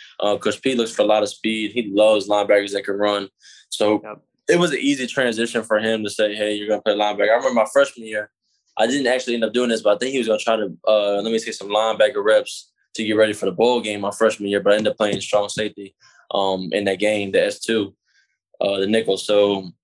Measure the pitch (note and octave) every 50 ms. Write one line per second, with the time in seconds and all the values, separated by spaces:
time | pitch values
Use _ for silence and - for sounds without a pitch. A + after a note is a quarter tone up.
0 | - - - _ - G#2 G#2 G2 - G#2+ G#2 - - C3+ C3 A#2 A2+ A2 - -
1 | G#2 G#2 G#2+ G#2+ G#2 G2+ - - - A2+ A2 A2 G#2+ G2+ G2 A#2+ A#2 G#2 G2 G2+
2 | G#2+ G#2+ A2 G#2+ F#2+ G2 G#2 G#2 G#2 G2+ G#2 G2+ G2+ G2+ G2 G2+ G2 - G2 G2+
3 | G#2 G#2 G2+ G2+ G2+ G2 _ _ _ - - - _ _ - - A2 G#2 G#2+ G#2+
4 | - A2 G#2+ - _ _ _ _ _ - D#3+ E3+ F3+ E3+ C#3+ A#2 - C#3 C#3+ C3+
5 | C3 A#2 - - C3 A#2+ A2+ A2 A#2 A#2 - A#2 A2 - A2 G#2+ G#2+ A2 A2+ A2
6 | G#2+ G2+ - - G#2+ G#2 G#2 G#2+ G#2 G#2 G#2 G#2 G#2 G#2 G#2+ G2+ - A2 G#2 G#2
7 | G#2 G#2 G#2 G2+ G2+ G#2+ A2+ B2 B2+ C3 B2 A#2 G#2+ G#2+ - C#3 C#3 - - B2
8 | A2+ A2 A2 G#2+ G#2 - _ _ _ _ _ _ _ _ _ - A2+ A#2 C3 C#3+
9 | C3+ A#2+ B2+ B2+ B2+ B2 A#2 A#2 A2+ G#2+ G#2 B2 B2+ A#2+ A#2 A2 G#2 G#2 G#2 G2+
10 | B2 C3 C3+ C3+ A#2 A2 G#2+ G#2+ - A#2+ A2+ A2 G#2 G2 F2 - _ - G#2+ G#2+
11 | G#2 G2+ G2+ G2+ G2+ A2+ A2+ A2+ A2+ A#2 G#2+ - G2 G2+ G#2 G#2+ A2 A2+ G#2+ -
12 | G#2+ G#2 G2+ G#2 G2+ G#2+ G#2+ G#2+ G#2 - - - - _ _ _ _ _ _ -
13 | A#2 G#2+ G#2+ G#2+ A2 A2 G#2 - - F#2+ F#2 F2 A2+ A#2+ B2 A#2+ G2+ G#2+ G#2 G2+
14 | G2+ G2+ G#2 - A2+ A2 - - G#2 G2+ G2+ G2+ F#2 G2+ G2+ G#2+ A2 G#2+ - -
15 | A2 G#2 G2+ G2 G2 - - G#2 G2+ G2+ - - A2 G#2+ - - G2+ F#2+ _ _
16 | _ _ _ _ _ _ - G2+ G2 F#2+ F#2+ F#2 F#2 F2 - G2+ G#2 G2+ F#2+ F2+
17 | G2+ G#2+ G#2+ G#2 G2+ G2 F#2+ G2 F2 G2+ G2+ - - - A2+ A2 G2+ G2 - _
18 | _ _ _ _ _ _ _ _ _ _ _ _ F2+ G2 G2 G2 G2 G2 G#2+ A2+
19 | A2 A2 G2 F#2+ - - G#2+ G#2 G2+ G2+ G2+ G2 F#2+ F#2 - _